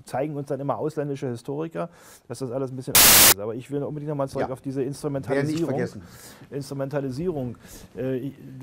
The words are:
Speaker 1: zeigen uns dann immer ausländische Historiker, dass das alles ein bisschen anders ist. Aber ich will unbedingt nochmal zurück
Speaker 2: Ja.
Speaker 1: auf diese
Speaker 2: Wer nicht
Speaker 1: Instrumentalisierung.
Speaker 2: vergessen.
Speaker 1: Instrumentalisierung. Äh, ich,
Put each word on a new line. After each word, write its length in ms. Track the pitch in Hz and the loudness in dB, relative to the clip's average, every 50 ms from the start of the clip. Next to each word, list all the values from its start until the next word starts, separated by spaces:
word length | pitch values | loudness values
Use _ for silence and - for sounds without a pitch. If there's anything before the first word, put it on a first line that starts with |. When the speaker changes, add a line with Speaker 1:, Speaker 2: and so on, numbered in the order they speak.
| - | -10
Speaker 1:
zeigen 300 | - - - 143 156 147 | -4 0 0 0 0 -2
uns 120 | 143 139 | -4 -2
dann 120 | 139 147 127 | -2 -2 -2
immer 180 | 143 139 120 | 0 0 0
ausländische 520 | 101 135 156 151 151 143 147 139 135 139 131 | 0 0 0 0 0 0 0 -2 -2 -2 -2
Historiker, 600 | 120 117 - - 139 147 160 165 - 170 170 170 - - - - - - _ | -2 -4 -4 -4 -4 -4 -4 -4 -2 -4 -4 -4 -6 -18 -20 -20 -20 -20 _
dass 120 | - 120 - | -10 -6 -6
das 120 | 135 123 | -4 -2
alles 200 | 113 135 135 123 | 0 0 0 0
ein 40 | 131 | -2
bisschen 200 | 127 127 - - | -4 -2 -2 0
anders 380 | - - - - - - - - | 0 2 6 8 10 10 10 8
ist. 60 | 95 | 8
Aber 160 | 101 113 110 | 2 -2 -2
ich 140 | 127 127 - | -4 -4 -4
will 140 | 139 143 139 | -2 -2 -2
unbedingt 260 | 110 151 147 147 151 | -2 -4 -4 -4 -2
nochmal 180 | 151 139 139 | 0 0 0
zurück 200 | 127 - 135 113 | 0 0 -2 -2
Speaker 2:
Ja. 60 | 113 131 | -2 -2
Speaker 1:
auf 80 | 123 | -6
diese 180 | - 139 131 139 | -6 -4 0 0
Speaker 2:
Wer 60 | 123 | 0
nicht 100 | 143 143 | 0 -2
Speaker 1:
Instrumentalisierung. 760 | - - 151 139 135 - - 135 139 135 - 156 165 170 143 | -2 -2 -2 -2 -2 0 2 2 2 4 2 2 2 2 2
Speaker 2:
vergessen. 320 | 131 143 120 117 - 98 - - - - - - - - - - | 2 0 0 -2 -4 -10 -14 -14 -18 -18 -18 -18 -18 -18 -16 -8
Speaker 1:
Instrumentalisierung. 1080 | 123 143 135 - 143 139 135 139 147 139 139 135 123 131 175 185 165 143 127 120 110 - - - - - - - - | -8 -8 -6 -4 -4 -4 -2 0 0 0 0 0 -2 0 0 0 0 0 -2 -4 -6 -8 -14 -18 -16 -16 -18 -12 -6
Äh, 200 | 95 127 131 131 | -4 -2 0 0
ich, 180 | 123 123 143 - - 139 135 131 131 | 0 -2 -6 -8 -10 -14 -14 -10 -6